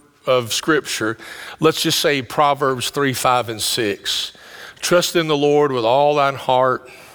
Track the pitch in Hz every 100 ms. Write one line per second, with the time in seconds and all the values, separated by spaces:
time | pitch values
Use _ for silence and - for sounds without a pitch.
0 | _ _ - 127 113 - - 147 - -
1 | 110 113 - - - - 156 156 165 -
2 | 165 143 120 - 143 139 139 127 - 143
3 | 139 123 131 123 113 110 - - 107 90
4 | - - - - - - - - - 175
5 | 165 175 156 147 147 147 147 127 113 131
6 | 147 147 139 131 - 127 131 123 - -
7 | -